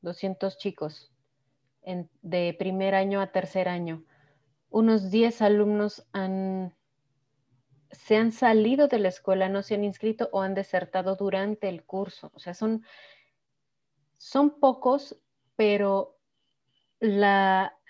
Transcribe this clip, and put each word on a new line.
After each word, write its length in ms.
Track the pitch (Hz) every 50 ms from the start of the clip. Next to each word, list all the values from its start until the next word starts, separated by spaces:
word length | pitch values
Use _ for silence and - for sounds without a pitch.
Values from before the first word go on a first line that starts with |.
doscientos 560 | - 170 175 - - 190 185 - 196 196 190 -
chicos 560 | - 202 190 - 156 156 156 - - _ _ _ _ _ _ _ _ _ _ _ _ _ _ _
en, 280 | - 185 185 180 165 - _ _
de 340 | - 165 175 180 175 175 170 -
primer 340 | - 190 185 190 190 196 196
año 280 | 190 190 196 202 196
a 60 | 196 190
tercer 420 | - 185 185 180 - 190 180 180
año. 340 | 180 175 170 165 160 160 - _ _ _ _ _ _ _ _ _ _ _ _ _
Unos 420 | - 220 220 226 220 214 190 185
diez 300 | 190 226 233 233 233 -
alumnos 640 | 220 202 208 208 208 208 208 208 208 208 - - - _
han, 640 | - 196 190 190 190 190 190 190 190 190 185 180 - _ _ _ _ _ _ _ _ _ _ _ _ _ _ _ _ _ _ _ _ _ _ -
se 280 | - - - - 214 214
han 160 | 226 233 220
salido 560 | - 254 226 220 220 214 233 262 277 294 285
de 100 | 254 214
la 80 | 196 185
escuela, 400 | 180 - - 196 190 190 190 190
no 160 | 196 196 196
se 120 | - 220
han 100 | 202 208
inscrito 420 | 202 190 - - 220 214 - 233 226 220
o 80 | 196
han 120 | 190 190 196
desertado 600 | 196 190 - - 180 180 - - 185 185 190 190
durante 540 | 190 202 196 190 190 196 208 214 214 208 190
el 140 | 175 160 -
curso. 480 | - - 190 202 190 - - - - _
O 60 | -
sea, 140 | - 180 180
son, 280 | - 220 220 226 220 226 - - - - - - _ _ _ _ _ _ _ _ _ _ _ _ _ _ _ _ _ _ _ _ _
son 420 | - - - 269 294 294 294 -
pocos, 600 | - 269 254 - - 247 269 285 285 - - _ _ _ _ _ _ _ _
pero 600 | - 214 208 202 208 202 196 196 196 185 - _ _ _ _ _ _ _ _ _ _ _ _ _ _ _ _ _ -
la, 800 | 233 214 196 202 202 202 196 196 196 190 190 190 190 - - _ _